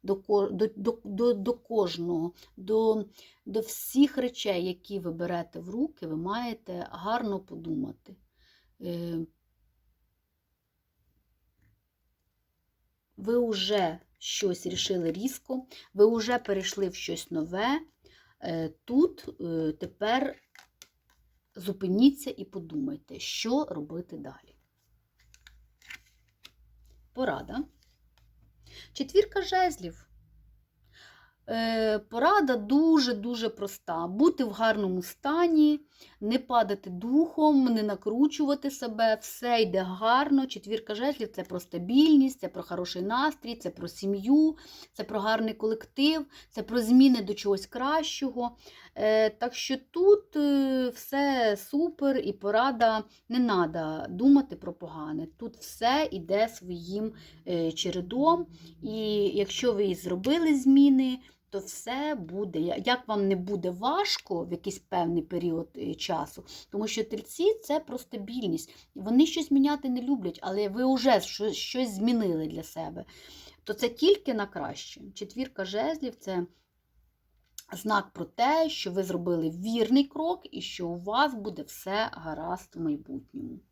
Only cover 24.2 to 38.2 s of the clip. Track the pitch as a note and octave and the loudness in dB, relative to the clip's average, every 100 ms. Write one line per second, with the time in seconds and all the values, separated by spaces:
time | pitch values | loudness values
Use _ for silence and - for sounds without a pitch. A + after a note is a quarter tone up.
24.2 | C#3 C3 _ _ _ _ _ _ _ _ | -16 -18 _ _ _ _ _ _ _ _
25.2 | _ _ - _ _ _ - - _ _ | _ _ -20 _ _ _ -20 -20 _ _
26.2 | _ _ - _ _ _ _ _ _ - | _ _ -20 _ _ _ _ _ _ -4
27.2 | B3+ C3+ - A#3 D4+ _ _ _ _ _ | -2 -2 -6 -8 -8 _ _ _ _ _
28.2 | _ _ _ _ - - - - C4+ F#4+ | _ _ _ _ -20 -20 -20 -10 2 4
29.2 | G#4 G4+ F#4+ F#4 F4+ - F3 - _ - | 4 0 0 2 2 0 -12 -14 _ -20
30.2 | _ _ _ _ _ _ _ - - - | _ _ _ _ _ _ _ -20 -20 -20
31.2 | _ _ - A3+ A3+ A3+ A3 G#3+ G#3 A#3 | _ _ -8 -4 -2 0 2 0 -4 0
32.2 | D4+ G4+ D4 A#3+ G#3 C#4 D#4+ D#4+ B3 A3 | 4 4 4 0 2 4 6 6 4 -2
33.2 | A3 A#3+ A3 A3 G3+ - - E3 F3 G3 | -4 -4 -4 -4 -10 -10 -8 -6 -4 2
34.2 | E4 - A#3+ G3 A3+ A3 G3 F3+ F3+ - | 2 4 -4 0 0 2 0 -2 -6 -8
35.2 | C#4 D#4+ F4 D#4 D4+ D4+ - _ - _ | -2 2 4 6 6 4 -4 _ -20 _
36.2 | G#3 B3+ - A#3+ G3+ G3+ G3 F3 A3+ C#4 | -2 -2 2 2 2 -2 -6 -8 0 2
37.2 | E4 - D4+ C#4 B3+ A3+ G#3+ G3 G#3+ A3+ | 2 4 6 6 4 2 0 -2 -4 2